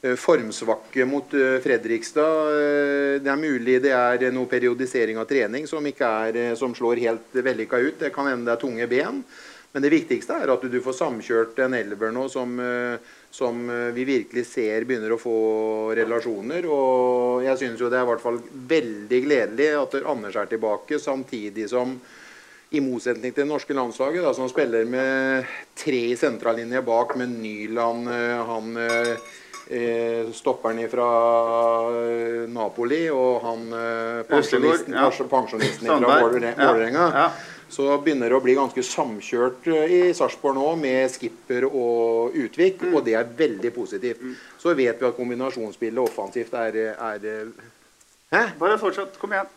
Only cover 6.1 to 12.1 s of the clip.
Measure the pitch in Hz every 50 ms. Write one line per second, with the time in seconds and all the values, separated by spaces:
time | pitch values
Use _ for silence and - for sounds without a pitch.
6.1 | 110 107 110 113 113 120 120 120 117 113 135 127 117 - 123 117 120 117 120 117
7.1 | 113 110 - - - 127 123 135 123 110 110 110 131 123 127 147 156 - 165 143
8.1 | - - 139 139 131 120 120 120 117 117 - 135 117 113 120 120 120 131 151 202
9.1 | 262 277 262 - - - - - - - - _ _ 139 139 143 156 165 170 -
10.1 | 127 113 - - 294 330 247 139 127 - 127 127 120 127 123 131 127 127 175 151
11.1 | 123 110 104 - 120 113 113 113 113 - 131 127 131 120 104 104 104 101 110 110